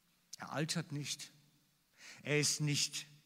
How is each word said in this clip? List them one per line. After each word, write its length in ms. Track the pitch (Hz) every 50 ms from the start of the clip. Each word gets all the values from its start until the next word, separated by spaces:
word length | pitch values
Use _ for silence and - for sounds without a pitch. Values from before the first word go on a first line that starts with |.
| _ _ _ _ _ _ - -
Er 140 | - - -
altert 380 | 135 160 156 - 170 - -
nicht. 420 | 143 147 143 - - - - - - - - _ _ _ _ _ _ _ _ _ _ - - - - - -
Er 180 | 127 147 151
ist 200 | 143 147 - -
nicht 460 | 151 147 147 139 - - - - - - - - -